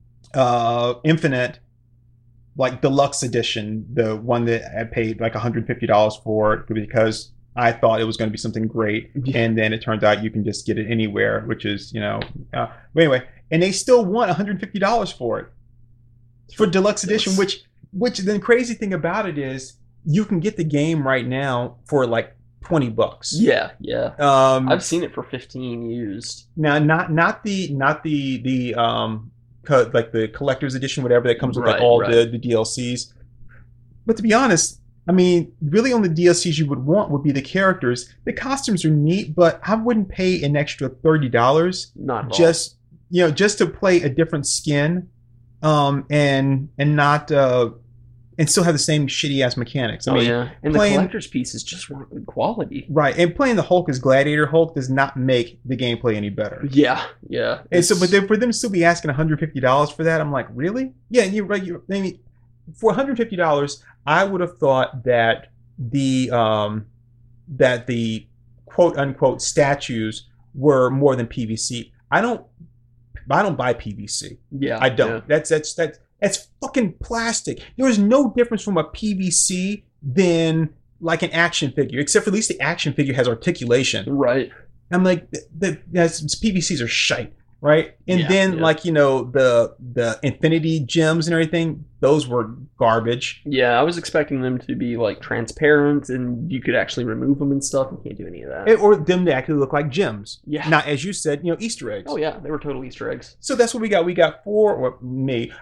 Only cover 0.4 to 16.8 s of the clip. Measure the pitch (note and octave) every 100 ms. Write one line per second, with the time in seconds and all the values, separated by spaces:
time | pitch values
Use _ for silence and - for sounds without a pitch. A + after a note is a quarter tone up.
0.4 | B2 A#2+ A#2 A#2+ A#2+ B2 D#3 D#3+ D#3+ C3
1.4 | B2 - _ _ _ _ _ _ _ _
2.4 | _ - B2+ B2+ C#3+ C#3 C#3 - B2 A#2+
3.4 | - A#2 G#2+ A2 A2+ B2 A2 A2 A#2 A#2+
4.4 | A#2 A#2 - A2+ A2+ B2 A2 A2 A2+ G#2+
5.4 | A#2 A2+ A2+ A#2+ A2+ G#2+ G#2+ - A2 G#2+
6.4 | G#2+ A2 - G#2+ G#2 A2+ A2+ G#2+ - -
7.4 | _ B2 A#2 A#2 A#2 A2+ A2 A2 A2 A2
8.4 | A#2 A2 A2 A2+ G#2+ A2 - C#3+ B2+ B2
9.4 | A2+ A2 A2 A2 - G#2+ G#2+ G#2 G#2+ G#2+
10.4 | G#2 G2+ - G#2 G#2 A2+ G#2+ G#2 G#2+ G#2+
11.4 | A2+ A2 G#2+ G2+ - A2 G#2 A2 - -
12.4 | - B2 A2+ - - D#3 D#3 B2+ - -
13.4 | - D#3+ F#3+ G3 - B3 F#3 A3+ G3+ F3+
14.4 | G3+ F#3 G#3 G3+ G3 A#3 F#3+ - A#2+ G#2+
15.4 | - - _ - - - _ _ _ _
16.4 | - - G#3 F#3+